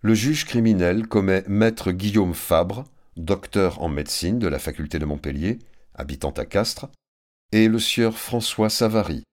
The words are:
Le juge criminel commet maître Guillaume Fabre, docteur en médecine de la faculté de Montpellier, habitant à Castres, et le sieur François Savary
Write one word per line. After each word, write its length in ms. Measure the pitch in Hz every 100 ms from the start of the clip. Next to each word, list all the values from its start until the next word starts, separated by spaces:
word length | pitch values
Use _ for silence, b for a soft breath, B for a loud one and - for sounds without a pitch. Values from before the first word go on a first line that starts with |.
Le 140 | 107
juge 300 | 110 123 151
criminel 640 | - 120 113 101 87 98 113
commet 340 | 110 95 95 95
maître 420 | 101 113 113 95
Guillaume 440 | 92 104 104 92
Fabre, 500 | 82 - 82 90 113 139 - _ -
docteur 640 | 82 101 - 101 92 -
en 60 | 80
médecine 500 | 71 76 - 85 120
de 80 | 98
la 140 | 69
faculté 400 | - 71 76 80
de 40 |
Montpellier, 540 | 76 73 76 69 87 123 b b b
habitant 360 | - 67 69 71
à 140 | -
Castres, 460 | - 98 113 - 139 _ _ _ _ _ _
et 160 | 107 110
le 140 | 113
sieur 380 | - - 113 113
François 520 | - 120 110 - 110
Savary 540 | - 113 110 87 76 -